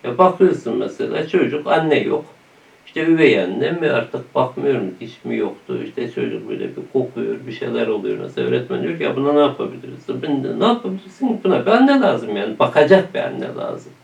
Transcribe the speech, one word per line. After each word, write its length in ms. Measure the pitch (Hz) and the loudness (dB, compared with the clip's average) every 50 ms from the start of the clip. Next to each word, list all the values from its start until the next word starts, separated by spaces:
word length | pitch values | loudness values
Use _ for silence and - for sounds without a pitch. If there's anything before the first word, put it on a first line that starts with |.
| - | -6
Ya 140 | 127 120 | -6 2
bakıyorsun 600 | 185 190 185 175 - 190 170 - - - 117 110 | 4 4 4 6 4 4 4 4 0 -4 -4 -4
mesela 500 | 127 - - - - 147 - 139 156 165 | -2 -4 -4 -6 -6 -6 -4 -2 -4 -4
çocuk 400 | - - 180 139 120 135 147 - | -2 0 0 0 0 -2 -4 0
anne 320 | 117 - 160 160 156 147 - | 0 2 2 4 2 2 2
yok. 260 | 107 - - 151 - - - _ _ _ _ _ _ _ _ _ _ | 2 0 -2 -4 -4 -10 -20 _ _ _ _ _ _ _ _ _ _
İşte 200 | - - 165 160 | -10 -6 -2 2
üvey 360 | 165 165 160 151 131 110 101 | 2 4 6 6 6 6 4
anne 300 | 92 90 98 113 143 160 | 0 -2 -2 -2 -2 -2
mi 180 | 170 170 160 147 | -2 0 0 0
artık 460 | - - - - - 131 - - _ | 0 0 -2 -4 -8 -10 -10 -4 _
bakmıyor 460 | 143 127 123 - 143 139 143 135 113 | -2 -2 0 -2 -2 0 0 0 0
mu, 80 | 98 92 92 - | -2 -6 -8 -10
diş 260 | 117 110 - - - | -14 -16 -16 -12 -8
mi 120 | 123 117 | -6 -2
yoktu? 420 | 110 - - - - _ - - - - | -2 -2 -4 -6 -12 _ -8 -6 -6 -6
İşte 260 | - - - 120 - | -8 -6 -6 -8 -6
çocuk 380 | - - 120 - - - - 110 | -4 -4 -4 -4 -4 -8 -8 -8
böyle 200 | 107 - - - | -8 -6 -6 -8
bir 120 | - - - - - | -8 -12 -14 -2 -2
kokuyor, 420 | 135 127 - - 117 113 113 113 113 - | -2 -2 -2 -4 -6 -4 -4 -4 -6 -8
bir 40 | 127 | -12
şeyler 360 | 110 - - 120 117 120 117 | -10 -8 -6 -4 -2 -2 -2
oluyor. 300 | 110 107 104 98 - - - | -2 -2 -2 -2 -4 -4 -4
Mesela 260 | - - - - 62 | -8 -8 -6 -4 -2
öğretmen 360 | 60 64 127 127 - 127 123 - | 0 0 -2 -2 -2 -4 -4 -2
diyor 140 | - - | -4 -4
ki, 60 | - - | -2 -2
"Ya 120 | - - | -2 -2
buna 180 | 131 139 143 147 | 0 0 2 4
ne 60 | 147 | 4
yapabiliriz?" 840 | 147 135 - - - 123 - - - 127 127 - - - - 131 151 | 4 4 2 -4 -8 -8 -8 -12 -14 -14 -16 -14 -8 -8 -6 -6 -2
Ben 200 | 156 143 135 131 | -2 -2 -2 -2
de, 160 | - 117 - | -4 -2 2
"Ne 60 | 190 | 2
yapabilirsin 640 | 233 240 233 - 190 185 190 - - - - 269 | 2 2 2 -2 -6 -8 -8 -10 -16 -8 -4 -2
ki 120 | 247 226 214 - | -2 -2 0 0
buna? 220 | 190 175 - - | 2 2 2 4
Bir 60 | 190 | 4
anne 280 | 208 254 262 277 277 269 | 4 6 6 6 6 4
lazım 380 | 202 196 - - 117 110 104 | 4 2 0 0 -4 -6 -4
yani. 220 | 101 - - 110 - | -4 -4 -6 0 0
Bakacak 540 | - - - 151 147 - 190 196 185 - - | 0 2 4 4 6 8 6 6 6 2 -4
bir 60 | 147 | -4
anne 280 | - - 131 - - - - | -4 -4 -6 -8 -8 -8 -8
lazım." 340 | - - - - - - - - _ | -8 -8 -8 -8 -10 -14 -18 -20 _